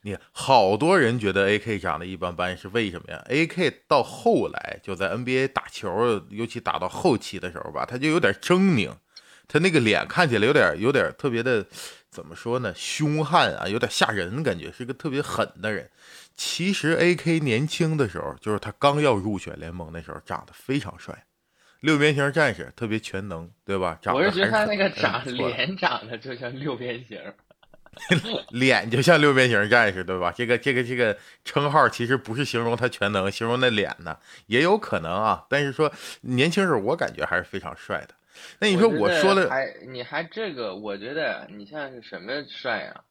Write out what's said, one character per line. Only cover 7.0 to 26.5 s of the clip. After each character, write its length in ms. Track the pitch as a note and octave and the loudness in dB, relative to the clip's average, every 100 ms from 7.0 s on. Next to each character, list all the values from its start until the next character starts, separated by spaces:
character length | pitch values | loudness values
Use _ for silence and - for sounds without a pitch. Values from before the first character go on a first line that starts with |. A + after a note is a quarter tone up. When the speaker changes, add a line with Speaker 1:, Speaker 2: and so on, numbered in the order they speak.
| F#3 A2 | 2 2
Speaker 1:
期 200 | - F#2 | -2 -10
的 140 | F2+ | -10
时 80 | E2 | -10
候 100 | - | -10
吧， 140 | C#2+ - | -8 -6
他 120 | B2 | -2
就 100 | D3+ | 0
有 100 | E3 | 4
点 160 | G2 G2+ | 2 0
狰 220 | - F3+ | 2 4
狞， 360 | G3 C#3 D2+ - _ - _ - _ | 6 4 0 -6 _ -20 _ -20 _
他 140 | D3+ | 0
那 100 | F#3 | 4
个 120 | D#3+ | 4
脸 260 | A2 F#2 - | 4 2 2
看 220 | - E3+ | 0 2
起 80 | A2+ | 4
来 100 | A2 | 4
有 60 | |
点， 200 | D3+ F#2 D#2 | 6 4 2
有 100 | A2+ | 0
点 240 | C3+ E2 - | 2 0 -2
特 120 | C#3+ | -4
别 140 | A#2 | -2
的， 220 | B2 A#2 F#2+ - - - _ | 0 -2 -2 -14 -16 -18 _
怎 160 | - D#2 | -18 -16
么 80 | |
说 260 | E2+ A#2 B2 | -12 -4 -4
呢， 140 | A#2 | -4
凶 520 | F2 - - D3+ D3+ D3+ | -8 -8 -2 0 0 2
悍 280 | E3+ A#2+ D2+ | 4 4 0
啊， 100 | F#2 | -4
有 100 | G#2 | -2
点 140 | A#2 | -2
吓 180 | - F3+ | 0 0
人 260 | G#2+ F2 B2 | 0 -4 -4
的 40 | |
感 160 | C#3+ F2 | -2 -4
觉， 140 | D2 | -8
是 140 | - B2 | -12 -12
个 80 | |
特 160 | C3+ D#3 | -8 -6
别 120 | C3+ | -4
狠 240 | C#3+ - G#2 - | -4 -2 -2 -4
的 80 | G#2 | -6
人。 200 | G2+ B1+ _ - - - | -6 -8 _ -20 -20 -20
其 380 | - - - F3+ | -10 -8 -2 -2
实 220 | F#3+ D3+ | 0 0
A 200 | E3 F3 | 4 4
K 280 | F3+ E3 E3 | 2 2 0
年 260 | D3 A2 D3+ | 2 0 0
轻 300 | - D#3+ D#3 | 0 0 2
的 100 | A#2 | 0
时 140 | E2+ | -2
候， 120 | D2 C#2 | -8 -8
就 140 | G#2+ | -4
是 60 | G#2 | -4
他 120 | G#2+ - | -4 0
刚 220 | C#3+ D3 | 2 4
要 140 | D3 G#2 | 2 2
入 220 | G2+ G2 | 0 -4
选 220 | - D2 | -6 -12
联 140 | D#2 F2 | -10 -10
盟 160 | D#2+ | -12
的 100 | E2 | -12
时 120 | D#2+ | -12
候， 80 | D#2 - | -14 -10
长 200 | F#2 - | -10 -10
得 60 | |
非 260 | - - C#3+ | -18 -4 -4
常 180 | G2 E2+ | -4 -14
帅， 280 | - - _ _ _ _ _ _ | -16 -16 _ _ _ _ _ _
六 160 | D3 D3+ | 0 4
边 180 | D3+ C#3+ | 4 2
形 160 | C#3+ | 0
战 240 | C#3+ C#3+ F#2+ | 2 0 0
士， 160 | C2 | -10
特 140 | - A#2 | -8 -4
别 100 | A2 | -4
全 300 | - F#2+ G2+ | -4 -8 -8
能， 240 | E2 E2+ _ - | -10 -12 _ -4
对 120 | G2 | -2
吧？ 220 | F2+ E2 | -2 -2
长 140 | - C3+ | -2 2
得 60 | |
还 100 | F#3+ | 2
是 0 | |
很， 0 | |
Speaker 2:
我 0 | |
是 80 | F3+ | 2
觉 60 | G3+ | 2
得 40 | |
他 140 | A3 | 2
那 140 | G#3+ G#3 | 0 0
个 120 | F#3+ | -2
长-， 280 | - C3 A2+ | 0 -2 0
Speaker 1:
很 160 | B2+ B2 | -6 -4
不 60 | |
错 80 | - | -4
的。 80 | - | -2
Speaker 2:
脸 180 | C3+ F#3+ | -4 -2
长 320 | F3 A#2+ G#2+ | -2 -2 -8
得 100 | A2+ | -12
就 160 | B2+ B2 | -10 -10
像 200 | A#2+ | -10